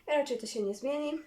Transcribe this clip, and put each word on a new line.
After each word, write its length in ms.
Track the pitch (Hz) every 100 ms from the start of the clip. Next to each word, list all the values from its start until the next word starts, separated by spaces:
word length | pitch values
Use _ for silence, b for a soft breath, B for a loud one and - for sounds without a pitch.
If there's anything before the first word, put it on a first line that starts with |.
| -
I 20 |
raczej 280 | 294 277 226
to 80 | 214
się 160 | 226
nie 120 | 196
zmieni. 380 | 208 269 294 294 320